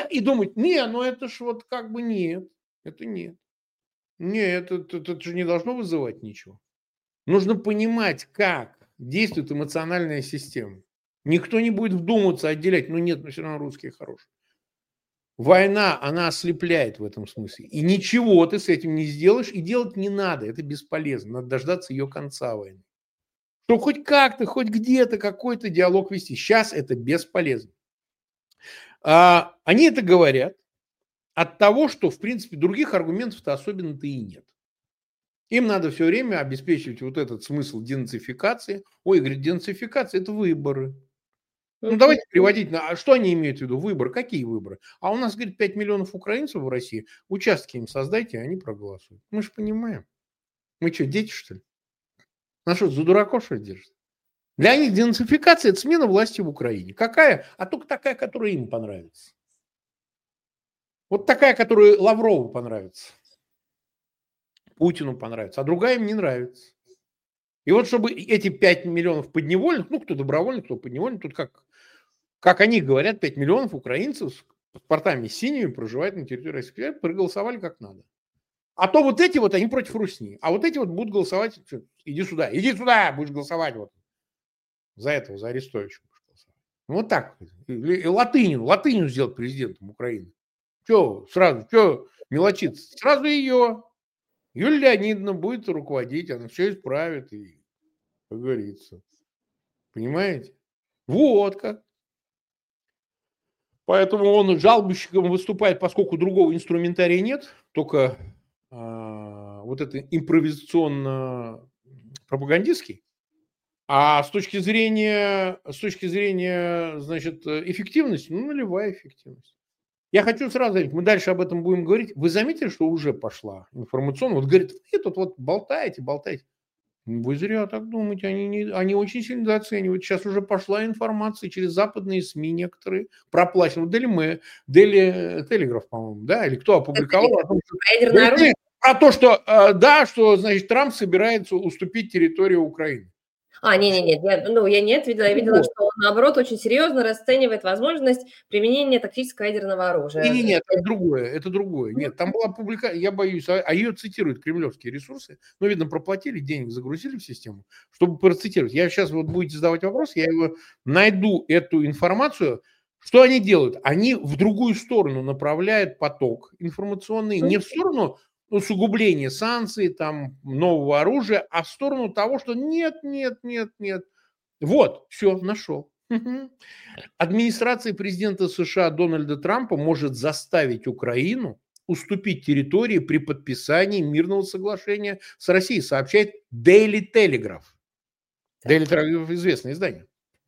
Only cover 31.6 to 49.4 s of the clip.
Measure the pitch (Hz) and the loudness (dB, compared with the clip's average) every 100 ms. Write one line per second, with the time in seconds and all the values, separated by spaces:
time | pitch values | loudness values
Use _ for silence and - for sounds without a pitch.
31.6 | 208 240 294 - - - 208 247 - 151 | 4 4 2 0 -4 -2 -8 -8 -10 -4
32.6 | 180 208 302 185 160 190 240 - - 139 | -2 -2 -2 -2 -2 -4 -6 -8 -8 -6
33.6 | 202 196 165 139 147 135 101 82 _ _ | -6 -8 -8 -10 -10 -10 -12 -16 _ _
34.6 | _ _ _ _ _ _ _ _ - 233 | _ _ _ _ _ _ _ _ -4 0
35.6 | 226 196 160 139 165 220 254 170 139 135 | 0 0 -2 0 0 0 -2 -4 -4 -6
36.6 | 151 160 127 117 131 147 127 110 - 147 | -4 -4 -4 -12 -10 -8 -8 -10 -8 -8
37.6 | 139 110 117 135 120 120 - 123 202 240 | -8 -10 -8 -8 -8 -10 -12 -4 -4 -4
38.6 | - 196 - _ 185 185 135 139 143 175 | -8 -12 -14 _ 2 2 2 -4 -4 -6
39.6 | 202 190 226 277 - 185 185 214 185 151 | -6 -10 -6 -4 -4 -4 -6 -4 -2 -2
40.6 | 143 135 135 139 _ _ _ _ _ _ | -4 -6 -8 -12 _ _ _ _ _ _
41.6 | _ - 220 220 269 - - 175 196 214 | _ -10 -2 6 6 6 2 4 4 2
42.6 | 156 160 156 170 285 254 190 170 147 135 | -2 -6 -6 -2 4 4 4 0 -2 -4
43.6 | 127 131 202 160 123 175 240 151 117 113 | -6 -6 -4 -4 -4 -6 -6 -6 -6 -8
44.6 | 95 95 - - 185 226 240 208 214 185 | -10 -18 -20 -8 -6 -4 -4 -6 -10 -4
45.6 | 202 208 208 202 190 185 202 233 294 180 | -4 -4 -4 -4 -6 -10 -6 -6 -6 -8
46.6 | 131 127 123 110 - _ - 196 220 180 | -6 -6 -8 -12 -14 _ -10 -4 0 0
47.6 | - 127 113 139 139 220 226 113 127 185 | -2 -14 -10 -8 -4 -4 -6 -10 -10 -10
48.6 | 147 104 101 95 _ 98 - 214 | -12 -14 -14 -18 _ _ -10 -8